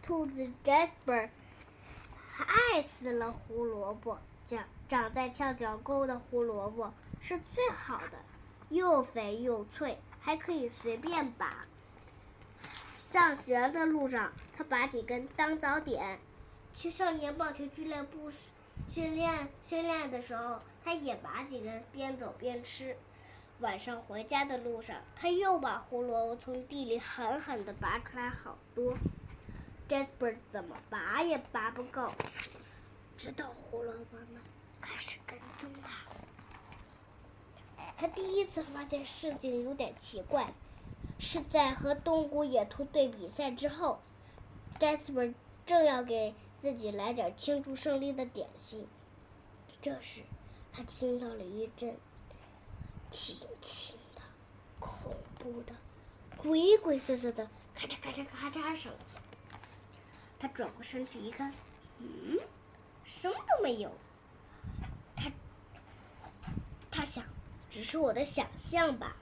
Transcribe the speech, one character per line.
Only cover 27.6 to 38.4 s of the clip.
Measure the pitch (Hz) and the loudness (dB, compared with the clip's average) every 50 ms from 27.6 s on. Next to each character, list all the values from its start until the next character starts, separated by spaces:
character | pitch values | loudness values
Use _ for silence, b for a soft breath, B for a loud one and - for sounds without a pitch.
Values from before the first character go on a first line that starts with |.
| 202 | -4
地 | 208 | -6
拔 | 196 - 208 175 190 233 | -6 -2 0 0 0 0
出 | 233 - - | -2 -4 -6
来 | 247 247 247 | -4 -2 -2
好 | 247 - - 240 - - - - - | -4 -4 -8 -10 -12 -12 -16 -8 -2
多。 | 233 247 247 254 - - - - - - B B B B B B B B B B B - - | 0 0 2 2 2 0 0 0 -2 -12 B B B B B B B B B B B -2 0
Jasper | 294 277 277 269 - - 254 233 220 240 - - | 2 2 2 -2 -2 0 0 0 0 -2 -10 -8
怎 | - 202 175 | -8 -6 -6
么 | 170 - - - - | -6 -10 -12 -10 -6
拔 | - 208 165 180 208 269 | -6 -4 -2 0 2 4
也 | 320 339 311 262 | 4 4 2 2
拔 | 247 - - 240 214 226 | 0 -4 -4 -2 -2 -2
不 | 233 247 | -2 -4
够， | 247 247 - 262 254 214 - - - - - - - - B B B B B B B - - - - - - | -8 -6 -4 -4 -4 -4 -4 -6 -8 -8 -6 -10 -10 -10 B B B B B B B -18 -18 -20 -20 -20 -16
直 | - - 254 | -10 -10 -8
到 | 262 - 294 262 | -6 -4 -6 -6
胡 | 240 - - - 233 233 | -6 -12 -12 -8 -6 -4
萝 | 240 233 | -4 -4
卜 | 226 233 233 - 233 | -6 -8 -12 -12 -14
们 | 226 240 233 233 240 - - - - - - - - | -16 -14 -14 -16 -16 -16 -18 -20 -20 -20 -20 -16 -14
开 | - - - - | -12 -10 -8 -8
始 | - - - - - | -8 -8 -8 -10 -10
跟 | - 254 240 - 254 - | -14 -14 -12 -14 -14 -12
踪 | - 285 285 277 277 | -12 -12 -12 -12 -12
他。 | 277 277 240 247 - - - - - - - - - - - - - - - - - - - - - - - - - - - - - - - - - - - - - 170 - | -12 -12 -12 -12 -12 -12 -14 -14 -14 -14 -16 -18 -18 -16 -18 -18 -16 -16 -16 -16 -16 -18 -18 -20 -20 -20 -20 -20 -18 -18 -18 -20 -20 -20 -20 -20 -20 -18 -16 -14 -14 -14 -6
他 | - 302 | -4 -4
第 | 330 - 381 381 381 381 | -2 -2 -2 -2 2 4
一 | 392 | 2